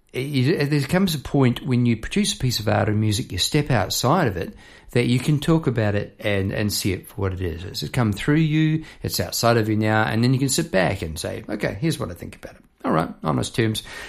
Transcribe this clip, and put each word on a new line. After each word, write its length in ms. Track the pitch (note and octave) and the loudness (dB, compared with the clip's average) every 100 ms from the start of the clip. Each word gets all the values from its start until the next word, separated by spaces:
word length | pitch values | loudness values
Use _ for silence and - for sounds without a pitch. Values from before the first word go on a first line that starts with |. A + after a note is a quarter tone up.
| _ | _
it, 360 | - C3+ C#3 B2 | -8 -2 0 2
it, 220 | F#3 C#3+ | 2 2
there 100 | D3+ | 0
comes 320 | C3 F3+ G3 | 2 2 2
a 60 | D3+ | 0
point 440 | - C#3+ B2+ A#2+ | -2 4 4 2
when 220 | D3 B2 A#2+ | 0 2 4
you 100 | A2+ | 2
produce 380 | - G3+ G3+ | 0 0 0
a 40 | - | 0
piece 220 | B2+ G#2+ | -2 -2
of 80 | G2+ | 0
art 200 | G#2 G#2+ | 2 2
or 60 | |
music, 360 | G#2+ G#2+ G#2 - | 2 2 0 -2
you 60 | G2 | -4
step 320 | A2+ D3+ D3 | 0 0 2
outside 560 | A#2+ F2+ - A#2+ F3+ C3+ | 0 0 0 2 2 2
of 100 | F#2 | -2
it, 180 | - - - - - | -8 -12 -20 -20 -4
that 140 | B2 B2 | 0 2
you 140 | A#2+ | 2
can 180 | D#3 D3 | 2 0
talk 300 | - D#3+ D#3+ | 2 2 2
about 260 | A#2 G#2+ | 2 2
it 220 | G2+ G#2 - | 0 -4 -4
and, 320 | G#2+ G2+ G2 | -2 0 0
and 220 | - G#2 | 0 -2
see 200 | - G#2+ | 0 -2
it 140 | F#2 - | -4 -6
for 80 | |
what 180 | - G2 | -6 -4
it 80 | F2+ | -2
is. 220 | F2+ E2 | -6 -6
It's 260 | F#2 - - | -10 -8 -6
come 200 | - A2 | 0 0
through 260 | G2 - D3+ | 0 0 2
you, 460 | D#3 D#3 D#3 D#3 D#3 - | 2 2 2 0 -4 -10
it's 160 | - - | -6 -4
outside 360 | F2+ - A#2 A#2 | -4 0 2 4
of 120 | A2 | 2
you 80 | G#2+ | 2
now, 260 | A2 G#2+ | 2 2
and 220 | G#2+ A2+ | 2 2
then 100 | B2 | 2
you 60 | C3 | 2
can 80 | C3+ | 0
sit 240 | D3+ E3 | -2 0
back 300 | F#3 E3 G2 | 0 0 0
and 140 | E2 D#2 | -6 -6
say, 280 | G2 G2+ - | -8 -8 -8
"Okay, 300 | - - G2 | -6 -6 -2
here's 200 | D#3+ C3+ | -4 -2
what 100 | G2 | -6
I 40 | |
think 200 | F2 F#2+ | -8 -14
about 220 | - - - | -14 -18 -18
it." 80 | _ _ | _ _
All 60 | - | 0
right, 180 | D#3+ E3+ - | 0 0 -4
honest 320 | D#3 C3 A#2 | -2 -2 -2
terms. 300 | - A2 G#2+ - - | 0 0 -2 -8 -14